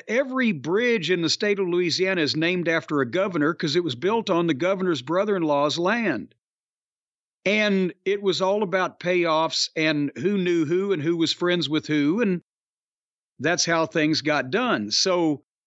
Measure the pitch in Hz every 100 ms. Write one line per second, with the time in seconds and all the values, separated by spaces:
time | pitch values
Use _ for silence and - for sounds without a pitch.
0 | - 226 269 254 240 156 147 196 247 226
1 | 156 180 160 - 208 202 185 175 180 143
2 | 185 185 147 156 165 180 165 165 - 147
3 | 123 170 202 170 147 170 160 156 170 120
4 | 175 226 - 170 170 135 175 190 185 147
5 | 127 175 208 196 156 143 147 147 180 233
6 | 214 120 - _ _ _ _ _ _ _
7 | _ _ _ _ 185 214 208 196 180 -
8 | 190 202 202 151 185 208 196 185 170 -
9 | 175 180 170 156 160 - - - 156 151
10 | 143 117 170 202 180 170 151 180 202 180
11 | 151 170 156 - 175 175 160 156 - 151
12 | 143 202 220 175 - _ _ _ _ _
13 | _ _ _ - 139 170 170 165 160 170
14 | 151 147 143 151 127 196 254 147 104 -
15 | 190 180 160 143 - _